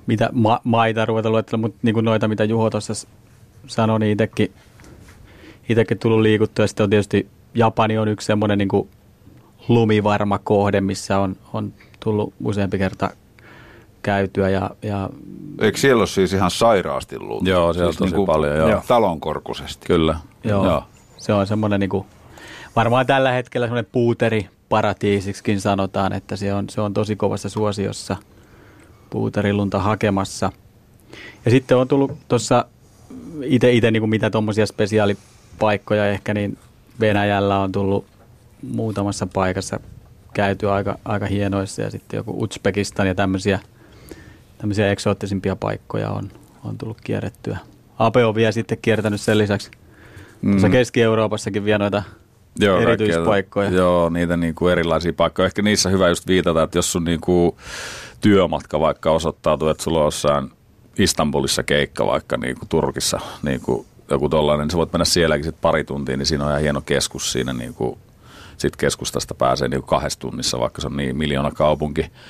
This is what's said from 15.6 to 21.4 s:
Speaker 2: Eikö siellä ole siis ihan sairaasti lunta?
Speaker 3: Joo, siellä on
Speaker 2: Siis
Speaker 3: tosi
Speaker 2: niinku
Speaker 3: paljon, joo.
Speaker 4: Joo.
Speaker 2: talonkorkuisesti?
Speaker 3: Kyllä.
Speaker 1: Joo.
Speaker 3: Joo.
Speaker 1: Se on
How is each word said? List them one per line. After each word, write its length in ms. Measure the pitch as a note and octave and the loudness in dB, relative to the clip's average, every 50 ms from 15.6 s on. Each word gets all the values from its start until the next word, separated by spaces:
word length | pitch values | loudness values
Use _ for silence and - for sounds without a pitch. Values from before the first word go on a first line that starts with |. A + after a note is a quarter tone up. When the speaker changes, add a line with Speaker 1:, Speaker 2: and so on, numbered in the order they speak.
Speaker 2:
Eikö 180 | - G#2+ G2 - | 0 0 2 2
siellä 220 | - C#3 C3 A2+ | 4 4 4 4
ole 60 | G2 | 4
siis 260 | F2 - G2 F#2+ F2+ G2 | 2 2 2 0 2 2
ihan 180 | F#2+ G2+ F2+ | 2 0 0
sairaasti 680 | - - A#2+ A#2 A2+ F#2+ E2+ D#2 C#2 C2 - - - G1+ | 2 2 4 4 4 4 2 0 -4 -6 -6 -8 -10 -10
lunta? 320 | G1+ G1+ A1 - F#2 F#2 | -8 -8 -6 -2 0 2
Speaker 3:
Joo, 220 | F#2 F2+ E2+ E2+ E2+ | 4 4 4 2 2
siellä 140 | F2 F2 | 2 2
on 60 | E2+ E2 | 0 0
Speaker 2:
Siis 60 | - | 0
Speaker 3:
tosi 120 | - F#2+ F2 | -2 0 0
Speaker 2:
niinku 120 | G2 G2 F2+ D#2+ | 0 2 2 2
Speaker 3:
paljon, 240 | D#2 D2+ D2 D2 D#2 | 2 2 2 2 2
joo. 100 | D#2+ A2 | 2 4
Speaker 4:
Joo. 140 | G#2+ F2+ - - | 2 2 2 2
Speaker 2:
talonkorkuisesti? 960 | B2+ A#2+ A2 F#2+ E2+ D2 - D#2+ D2+ C#2+ - - - - C#2+ - - - - | 2 4 4 2 0 -2 -4 -6 -8 -8 -8 -10 -10 -10 -10 -12 -14 -10 -2
Speaker 3:
Kyllä. 300 | - F2+ E2+ D#2+ D#2+ D#2+ D#2+ - - - - - | 0 2 4 4 2 0 -2 -6 -14 -18 -8 -4
Speaker 1:
Joo. 220 | A2 G#2 G2 F#2+ | -2 0 2 2
Speaker 3:
Joo. 180 | F#2+ E2 C#2+ - - - - - _ - | 2 2 0 -2 -6 -14 -20 -20 _ -20
Speaker 1:
Se 160 | - - - G#2+ | -8 -4 0 0
on 140 | G2+ | 2